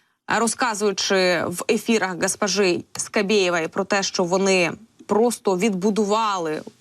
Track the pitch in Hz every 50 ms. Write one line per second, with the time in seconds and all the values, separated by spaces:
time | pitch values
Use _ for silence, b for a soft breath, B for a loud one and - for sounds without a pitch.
0 | B B B B _ - 190 220 233 220 - - 262 233 208 190 214 202 190 -
1 | - - 196 190 185 180 175 156 - - 180 - - - 233 214 - - 226 208
2 | 185 185 175 156 185 196 - - 214 185 185 208 202 180 170 170 - _ _ -
3 | - - - 220 196 190 220 202 185 175 175 165 160 160 - 190 190 - 208 196
4 | 185 - - - 180 170 190 185 196 196 190 180 170 156 - - - _ _ _
5 | - - 220 214 240 240 226 - - 202 185 175 208 226 190 175 190 220 190 220
6 | 208 196 208 226 226 208 196 180 165 156 156 - - - _ _